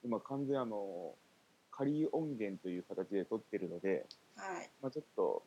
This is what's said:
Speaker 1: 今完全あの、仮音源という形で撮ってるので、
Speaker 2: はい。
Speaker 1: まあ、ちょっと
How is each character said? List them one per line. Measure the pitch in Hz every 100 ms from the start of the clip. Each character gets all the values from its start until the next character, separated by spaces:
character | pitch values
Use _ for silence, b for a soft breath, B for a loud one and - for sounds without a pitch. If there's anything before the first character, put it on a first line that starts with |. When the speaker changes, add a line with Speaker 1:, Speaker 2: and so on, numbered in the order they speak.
Speaker 1:
今 | 120 113
完 | - 139 139
全 | 139
あ | 120
の、 | 104 101 87 85 - - _ _ _ _
仮 | - 139 151 156
音 | 151 156 131
源 | 104 95
と | 92
い | 90
う |
形 | - 92 92
で | 101 90
撮 | 110
っ |
て | - 101
る | 90
の | 85
で、 | 95 95 - - - -
Speaker 2:
は | 196 180
い。 | - -
Speaker 1:
ま | 135
あ、 |
ち | 151
ょ |
っ | - -
と | 90 50